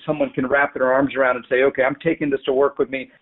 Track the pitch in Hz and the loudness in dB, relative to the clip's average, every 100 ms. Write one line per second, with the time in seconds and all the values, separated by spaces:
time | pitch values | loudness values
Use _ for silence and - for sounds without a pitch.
0 | - 151 135 - 127 143 143 135 127 131 | -6 -4 -4 -4 0 0 0 0 0 2
1 | 135 131 127 123 - 127 135 - - 143 | 2 0 0 0 0 2 2 2 0 0
2 | 165 165 147 135 - 131 143 - 127 131 | -4 -2 -2 -2 0 2 2 0 -4 -6
3 | 123 _ | -10 _